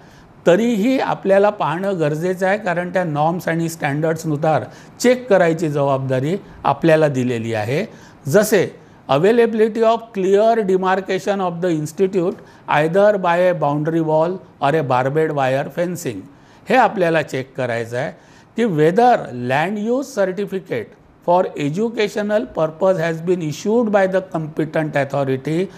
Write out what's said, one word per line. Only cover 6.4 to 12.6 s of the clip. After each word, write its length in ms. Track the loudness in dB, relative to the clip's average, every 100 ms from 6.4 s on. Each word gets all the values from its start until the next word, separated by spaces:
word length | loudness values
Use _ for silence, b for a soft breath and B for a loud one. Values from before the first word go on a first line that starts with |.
| B B
आपल्याला 440 | -2 2 4 4 4
दिलेली 460 | 0 -2 -2 -4
आहे. 640 | -4 -2 -4 -6 -12 -20 -14 0
जसे 480 | 2 4 2 0 -4 B B -2
availability 720 | 2 4 4 2 2 0 2
of 160 | 0 0 -4 -4
clear 380 | 2 4 4 2 2
demarcation 760 | 0 0 -2 -2 -4 -2 -2
of 180 | -4 -4
the 80 | -2 -2
institute 560 | -4 -2 -2 0 -2 -4 B B